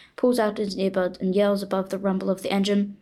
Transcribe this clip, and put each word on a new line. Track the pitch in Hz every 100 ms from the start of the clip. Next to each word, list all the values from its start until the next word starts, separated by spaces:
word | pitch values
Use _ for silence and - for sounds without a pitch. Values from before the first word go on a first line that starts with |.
| - -
pulls | 247 247
out | 214 214
his | 202 190
earbud | 190 190 180 180
and | 190
yells | 190 202 202
above | 196 190 190
the | 190
rumble | 196 190 190
of | 190
the | -
engine | 196 196 202 202 -